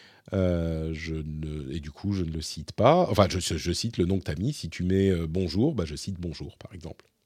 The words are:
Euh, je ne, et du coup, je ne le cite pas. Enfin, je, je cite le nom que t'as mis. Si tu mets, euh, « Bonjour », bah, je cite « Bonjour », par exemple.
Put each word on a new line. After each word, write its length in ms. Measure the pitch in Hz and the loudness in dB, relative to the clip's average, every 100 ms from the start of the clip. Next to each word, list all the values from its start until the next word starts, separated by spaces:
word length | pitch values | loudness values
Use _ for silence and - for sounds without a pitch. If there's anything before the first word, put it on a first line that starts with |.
| - - - | -20 -20 -4
Euh, 580 | 98 92 85 82 80 80 | 0 2 2 0 -2 -4
je 220 | 78 82 | -6 -6
ne, 580 | 78 78 78 78 76 67 | -6 -6 -6 -6 -8 -6
et 60 | 80 | -8
du 140 | 73 | -10
coup, 200 | - 98 | -6 -2
je 120 | 98 | -2
ne 60 | 82 | -2
le 80 | 80 | -4
cite 320 | - - 76 | -6 -10 -6
pas. 340 | - 113 175 180 | 4 6 6 6
Enfin, 200 | 101 95 | 4 4
je, 100 | 92 | 4
je 340 | - 82 87 | 0 -2 0
cite 260 | 87 117 - | -2 -2 0
le 80 | 87 | 2
nom 120 | 98 | 2
que 60 | |
t'as 100 | 87 | -2
mis. 180 | 78 113 | -2 -2
Si 160 | 147 82 | -4 -6
tu 140 | - | -2
mets, 280 | 90 95 98 | 2 4 4
euh, « 160 | 87 80 | 4 0
Bonjour », 460 | 87 90 98 139 127 | -2 0 2 2 2
bah, 80 | 80 | -4
je 80 | |
cite « 220 | 71 - 87 | -6 -8 -6
Bonjour », 380 | 87 76 73 - | -6 -8 -12 -14
par 160 | - | -16
exemple. 300 | 92 80 - - _ | -14 -14 -16 -20 _